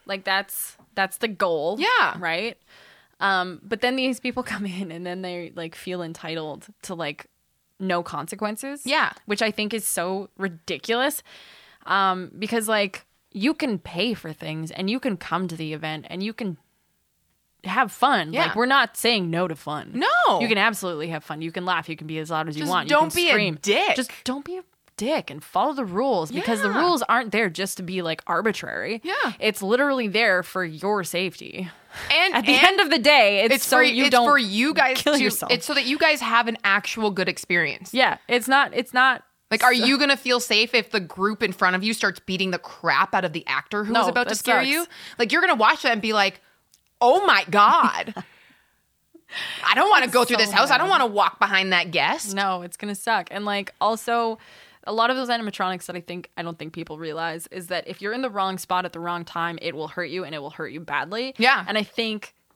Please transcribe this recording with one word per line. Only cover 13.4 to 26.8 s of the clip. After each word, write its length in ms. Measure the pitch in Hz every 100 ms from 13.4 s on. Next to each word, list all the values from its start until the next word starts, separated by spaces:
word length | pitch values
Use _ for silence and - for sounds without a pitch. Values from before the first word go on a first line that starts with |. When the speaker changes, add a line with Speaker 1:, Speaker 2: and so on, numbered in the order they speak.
| 240
Speaker 1:
can 240 | 311 294 202
pay 380 | - 175 226 208
for 180 | 160
things 380 | - 156 156 160
and 180 | - 190
you 100 | 254
can 180 | 262 190
come 300 | - 170 185
to 60 | 165
the 180 | 156
event 340 | 151 156 156 -
and 140 | 170
you 100 | 208
can 240 | 220 208 160 _ _ _ _ _ _ _ _ _ _
have 280 | 190 202 240
fun. 420 | - 262 233 156
Speaker 2:
Yeah. 120 | 240 254
Speaker 1:
Like, 80 | 202
we're 100 | 247
not 320 | 262 247 -
saying 320 | 233 226 175
no 180 | 165 180
to 80 | 160
fun. 360 | - 147 -
Speaker 2:
No. 460 | 247 415 679 587 294
Speaker 1:
You 80 | 233
can 100 | 208
absolutely 520 | 220 202 185 156 165
have 140 | 156
fun. 200 | - 156
You 80 | 165
can 120 | 180
laugh. 240 | 180 175 165
You 80 | 156
can 120 | 156
be 100 | 156
as 140 | 156
loud 180 | 156 160
as 60 | 151
you 40 |
Speaker 2:
Just 80 | 151
Speaker 1:
want. 180 | 180 -
You 60 | 294
Speaker 2:
don't 160 | 320
Speaker 1:
can 40 | 349
Speaker 2:
be 120 | 349
a 40 |
Speaker 1:
scream. 260 | 226 202 156
Speaker 2:
dick. 340 | 202 226 403 -
Speaker 1:
Just 140 | 240 -
don't 200 | - 269
be 140 | 302 359
a 60 | 359 _ _ -
dick 320 | 220 302 -
and 140 | 143
follow 300 | - 180 254
the 120 | 277 214
rules 460 | 180 269 202 156
because 280 | 247 - 220
the 60 | 196
Speaker 2:
Yeah. 100 | -